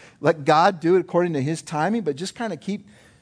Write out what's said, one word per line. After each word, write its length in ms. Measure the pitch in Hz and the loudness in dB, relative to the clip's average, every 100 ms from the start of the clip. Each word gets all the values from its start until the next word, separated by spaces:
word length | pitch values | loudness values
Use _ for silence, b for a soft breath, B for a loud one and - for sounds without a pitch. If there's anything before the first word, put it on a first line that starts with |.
| B B | B B
let 240 | 147 160 143 | 0 2 2
God 340 | 151 185 175 | 4 4 2
do 160 | 165 185 | 2 2
it 60 | |
according 320 | 180 175 175 | 2 0 0
to 80 | 151 | 0
his 200 | 135 160 | -2 -4
timing, 420 | - 151 170 233 | -6 -4 -2 -2
but 120 | 160 139 | -4 -6
just 180 | 190 | -8
kinda 220 | - 226 156 | -8 -8 -8
keep 320 | - 202 - B B B | -8 -8 -10 B B B